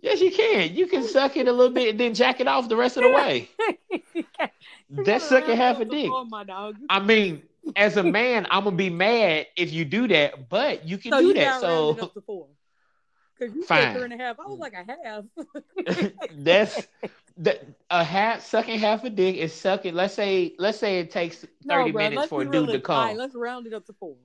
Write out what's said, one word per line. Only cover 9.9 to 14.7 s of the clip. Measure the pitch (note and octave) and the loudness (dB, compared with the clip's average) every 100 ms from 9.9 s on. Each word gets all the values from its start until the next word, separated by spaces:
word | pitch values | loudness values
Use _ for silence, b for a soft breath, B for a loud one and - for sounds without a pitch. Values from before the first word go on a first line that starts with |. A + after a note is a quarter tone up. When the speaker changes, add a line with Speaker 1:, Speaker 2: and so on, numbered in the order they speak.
| G3 B3 | -2 2
Speaker 1:
that, | E3 C#3+ - B2+ | 2 2 -2 -6
but | G3 C#4+ - D#3+ | -2 -2 -4 -8
you | F#3+ | -10
can | A#3 | -2
Speaker 2:
So | C4+ | 4
Speaker 1:
do | F4 | 4
Speaker 2:
you | |
Speaker 1:
that, | G4 | 4
Speaker 2:
gotta | C4+ C4 F#3+ | 2 0 0
round | E3 D3+ D3+ | 0 0 -2
it | |
Speaker 1:
so | F3+ | -6
Speaker 2:
up | |
to | - | -12
four. | - G3 C#3+ C#3+ _ _ _ _ _ _ _ _ | -14 -14 -14 _ _ _ _ _ _ _ _ _
'Cause | A#3+ | -10
you | A#3 | -8
Speaker 1:
Fine. | F#4 D#4 C#4+ | 0 2 2
Speaker 2:
said | |
three | - B3 | -2 -8
and | |
a | A#3+ | -8
half. | B3 A#3 | -10 -10
I | |
was | G4 G#4 | -14 -12
like, | D4+ | -12